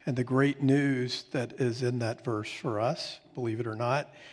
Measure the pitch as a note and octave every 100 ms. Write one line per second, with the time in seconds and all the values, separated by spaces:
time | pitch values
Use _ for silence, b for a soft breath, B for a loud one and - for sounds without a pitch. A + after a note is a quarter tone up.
0 | - B2 B2 B2+ C#3 C#3 C#3 C#3 C#3 C3
1 | B2 - - C#3+ A#2+ - B2+ A2+ B2 B2
2 | A2+ A#2+ - G#2+ G#2+ - D3 G#2+ A#2 D#3+
3 | - - - - A#2+ A2 A#2 A2 A#2+ C#3
4 | C#3 B B